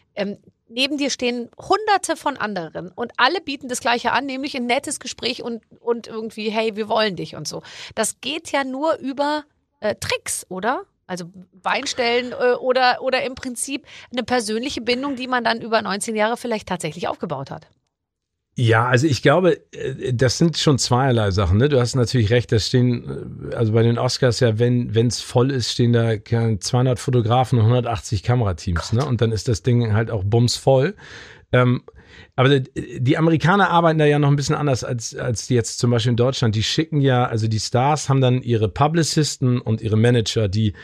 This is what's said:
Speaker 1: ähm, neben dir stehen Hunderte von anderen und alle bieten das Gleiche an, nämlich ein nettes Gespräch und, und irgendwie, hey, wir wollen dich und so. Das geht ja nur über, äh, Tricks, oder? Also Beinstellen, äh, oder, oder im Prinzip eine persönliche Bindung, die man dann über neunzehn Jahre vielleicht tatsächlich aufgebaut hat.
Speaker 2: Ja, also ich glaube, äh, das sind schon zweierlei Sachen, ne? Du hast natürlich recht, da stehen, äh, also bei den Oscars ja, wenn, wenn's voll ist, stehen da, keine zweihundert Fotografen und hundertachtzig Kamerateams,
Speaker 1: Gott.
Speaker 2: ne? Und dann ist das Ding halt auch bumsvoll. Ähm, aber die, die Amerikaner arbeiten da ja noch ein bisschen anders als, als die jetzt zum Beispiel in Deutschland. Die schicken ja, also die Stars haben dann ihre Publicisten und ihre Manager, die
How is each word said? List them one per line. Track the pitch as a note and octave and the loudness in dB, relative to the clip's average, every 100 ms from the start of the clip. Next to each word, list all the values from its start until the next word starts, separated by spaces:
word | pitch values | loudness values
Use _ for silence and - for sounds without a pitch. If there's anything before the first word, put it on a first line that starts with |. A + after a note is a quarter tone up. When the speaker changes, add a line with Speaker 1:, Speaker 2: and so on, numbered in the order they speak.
| _ - | _ -8
Speaker 1:
ähm, | G3 G3+ _ _ _ | -6 -8 _ _ _
neben | A#3 C4+ C#4+ | -4 -2 -2
dir | C#4 | -4
stehen | - B3 B3 A#3 - | -2 -4 -4 -8 -10
Hunderte | - G4 G#4+ G4 - D#4+ | -2 0 2 0 0 -4
von | D4+ C4+ | -4 -4
anderen | G#3+ G3 D#3+ E3+ E3+ | -6 -6 -8 -10 -12
und | - A#3+ - | -10 -8 0
alle | B3 F4+ | 0 0
bieten | E4+ C4+ C4 | -6 -10 -8
das | B3 | -6
Gleiche | B3 A#3+ A#3 | -2 -2 0
an, | A3 C#4 | -2 -2
nämlich | C4 C4+ C4+ | -6 -6 -6
ein | A#3+ | -2
nettes | C4+ C#4+ - | -2 -2 -10
Gespräch | B3+ - A#3 B3+ | -10 -8 -6 -6
und, | A#3+ A#3 _ - | -8 -10 _ -12
und | - A#3+ - | -4 -4 -4
irgendwie, | A3 A3+ G#3+ G#3+ | -10 -10 -6 -4
hey, | G#3+ A3+ G#3 | -2 -2 -4
wir | G#3+ | -2
wollen | A3 G#3+ E3+ | 0 0 -2
dich | D#3 D#3 | -10 -10
und | D3+ | -12
so. | - - - - | -12 -14 -18 -12
Das | - G#3+ - | -6 -6 -6
geht | B3 D#4 E4 | -10 -10 -4
ja | C#4+ | -4
nur | C4+ C4 D#4 D4+ | -4 -4 -2 -2
über, | B3+ C4+ C#4+ D4+ D4 _ _ _ | -4 -4 -2 -4 -8 _ _ _
äh, | G#3+ | -6
Tricks, | - - B4 - - - | -4 -4 -6 -6 -10 -10
oder? | F#3 G#3 D4 G4+ _ - | -6 -4 -4 -6 _ -14
Also | F3+ F3 F#3 - | -12 -12 -18 -20
Beinstellen, | _ - G#3 C#4 - A#3 A#3+ B3 | _ -4 -4 -4 -2 0 0 -2
äh, | - B3 B3 | -2 0 0
oder, | B3+ B3+ B3+ B3 | 0 2 2 2
oder | C4 C4 | -2 -2
im | A#3+ | -4
Prinzip | C4 C4+ A#3+ - C#4 - - - | -8 -12 -8 -8 -10 -12 -20 -12
eine | A#3+ | -8
persönliche | A#3 B3 G#3+ A3 C4 C#4 | -2 -2 -2 -4 -6 -6
Bindung, | A#3 B3 C#4+ B3+ | -4 -2 -2 -6
die | B3 | -4
man | B3+ | -2
dann | A3+ A3+ | -2 -4
über | A#3 A3 | 0 -2
neunzehn | G#3 G3+ - A3 | 0 -4 -4 -2
Jahre | G#3+ A#3+ | 0 -2
vielleicht | B3+ G#3+ - | -4 -6 -4
tatsächlich | F3+ D#3+ D#3+ - | -6 -6 -6 -6
aufgebaut | - F#3+ C#3 C#3 | -6 -6 -8 -10
hat. | - - _ _ _ _ _ _ _ _ - | -14 -18 _ _ _ _ _ _ _ _ 0
Speaker 2:
Ja, | A#2+ A2 B2 | 4 4 4
also | B2+ D#3 | 2 2
ich | B2 | 2
glaube, | C#3+ D3+ F#3 D3 _ | 4 4 4 2 _
äh, | - B2+ C3+ - | -10 -8 -6 -4
das | B2 C3 - | 0 2 2
sind | E3 D3 | 0 2
schon | - - | 2 2
zweierlei | - B2 C3+ A#2+ G#2 | 2 2 2 2 2
Sachen, | F#2 F#2 G2 | 2 2 4
ne? | C#3+ | 4
Du | C#3 | 2
hast | A#2+ C3 | 2 0
natürlich | A#2 C3 G#2 | 0 2 2
recht, | A#2+ A#2 | 2 2
da | A#2 | 0
stehen, | - B2+ B2 A#2+ - - - - - | 2 2 2 0 -6 -12 -12 -12 -8
äh, | - | -2
also | A2+ | 2
bei | A2+ | 4
den | A2+ A#2+ | 4 2
Oscars | B2 - C3 A2 | 0 0 0 2
ja, | B2 G#2+ | 2 2
wenn, | A#2+ B2 B2 A2 | 2 2 0 2
wenn's | A#2+ - | 2 0
voll | - C3 B2+ | -2 2 2
ist, | C#3 A2+ | 0 -2
stehen | - A#2+ | 2 4
da, | A#2+ A#2 A2 | 4 2 -2
keine | - A#2 A2+ G#2+ | -2 0 0 -2
zweihundert | - B2 B2+ B2 | 0 0 2 0
Fotografen | - B2 G#2+ A#2+ B2+ B2 | 0 0 2 2 2 4
und | A2 | 4
hundertachtzig | B2 A#2 A2+ - G2+ | 4 0 -4 -4 -4
Kamerateams, | - B2 G#2+ F2 - E2+ - | 0 0 0 -2 -2 -4 0
Speaker 1:
Gott. | A2+ | -2
Speaker 2:
ne? | C#3 | 0
Und | A#2+ | 0
dann | A#2 | 0
ist | A2 - | 0 -2
das | A2 | -2
Ding | - A#2+ A#2 | 2 2 2
halt | G#2 A2+ | 0 0
auch | A2 | -2
bumsvoll. | F#2+ A#2 A#2+ - - C3+ D3 - - - - - - | 0 2 2 2 4 4 4 -2 -14 -20 -20 -20 -2
Ähm, | B2 B2 B2+ - - - - - - | 2 4 2 -4 -20 -20 -20 -10 2
aber | C3 C#3 | 4 4
die, | C3 - D#3 - | 0 -8 -10 -4
die | B2 D#3+ | 0 2
Amerikaner | D#3+ E3 D3+ G3+ F#3 | 2 2 4 4 4
arbeiten | E3+ E3+ D#3+ | 4 4 4
da | D3+ | 4
ja | D3 | 4
noch | C#3+ | 4
ein | C#3+ | 2
bisschen | C3 - | 0 -2
anders | D3 B2+ | 0 -2
als, | - B2 A2+ C#3 | -2 -6 -6 -8
als | C3 A#2 - | -4 -4 0
die | |
jetzt | B2 A2 - | 0 0 0
zum | B2 | 0
Beispiel | A#2+ A2 | 2 2
in | A#2 | 2
Deutschland. | B2 C3 A#2+ G#2+ | 2 2 0 0
Die | |
schicken | G#2+ - D#3+ D3+ | 0 -2 -2 2
ja, | C3+ B2 B2 | 2 2 2
also | A2+ A2+ | 0 0
die | A2 | -2
Stars | - A#2+ C3 D3+ - | 0 0 2 0 2
haben | C3+ | 2
dann | C3 B2+ | 4 2
ihre | B2 A2+ G#2 | 0 0 0
Publicisten | - D3 E3+ D#3 - C#3+ - C3 B2 | 2 0 2 0 0 0 0 0 0
und | A#2 A2 | 0 -2
ihre | A#2 G#2+ | 0 4
Manager, | A#2 B2 G#2+ - G#2+ | 4 4 2 0 0
die | G2 A2 - | 2 0 -2